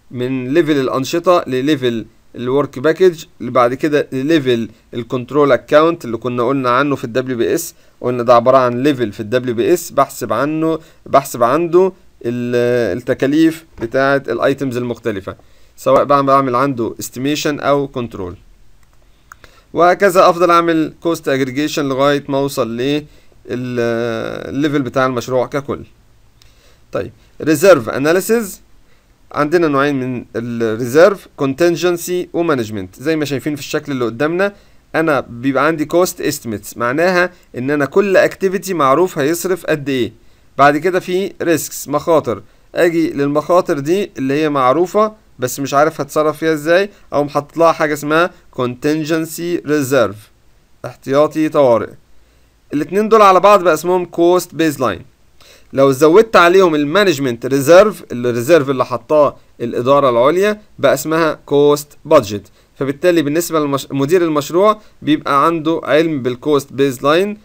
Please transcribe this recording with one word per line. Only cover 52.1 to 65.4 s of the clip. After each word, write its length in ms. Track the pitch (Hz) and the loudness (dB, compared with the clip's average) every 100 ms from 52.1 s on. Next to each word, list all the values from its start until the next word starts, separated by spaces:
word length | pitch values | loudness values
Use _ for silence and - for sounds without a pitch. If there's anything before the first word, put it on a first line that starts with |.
| - _ _ _ _ _ | -20 _ _ _ _ _
الاتنين 360 | 147 156 190 220 | -6 -2 -2 2
دول 120 | 220 | 6
على 180 | 202 185 | 6 6
بعض 240 | 202 202 | 6 4
بقى 100 | 175 | 4
اسمهم 320 | 156 175 185 175 | 0 0 -2 -2
كوست 500 | - 170 180 - 143 | 2 4 2 0 -2
بيز 260 | 160 135 | -2 0
لاين. 200 | 117 87 - _ _ _ - - _ | -4 -4 -12 _ _ _ -20 -20 _
لو 180 | 131 139 | 2 2
زودت 440 | 127 156 190 220 196 | 4 6 6 6 4
عليهم 400 | 175 185 180 151 | 6 6 4 2
المانجمنت 720 | 143 185 196 135 135 117 131 | 0 2 2 0 -2 -4 -2
ريزيرف، 580 | 139 135 175 208 170 - | 0 6 8 6 0 -10
الريزيرف 580 | 120 123 120 120 165 139 | -4 -2 -2 2 4 4
اللي 160 | 127 120 | -2 -2
حطاه 500 | 120 - 151 139 - _ - | -4 0 2 2 0 _ -10
الاداره 480 | 120 - 123 143 135 | -6 -2 2 2 4
العليا، 520 | 117 135 180 202 208 - - | 4 2 2 0 -2 -12 -2
بقى 140 | 127 | 0
اسمها 460 | - 156 160 160 - - | 0 -2 0 0 -4 -2
كوست 420 | 143 147 143 - - 147 | 2 4 2 -4 -20 2
بادجت. 420 | 156 104 101 - _ _ - | 2 2 -6 -12 _ _ -6
فبالتالي 420 | 135 143 180 165 | -6 0 2 2
بالنسبة 380 | 143 160 170 160 | 0 -2 -2 -2
للمش-، 320 | 143 139 - | -2 -4 -4
مدير 300 | 135 139 180 | -4 0 2
المشروع 600 | 170 147 143 170 208 214 - _ | 2 -2 -2 2 2 0 -8 _
بيبقى 440 | 123 151 135 139 | -2 -2 0 2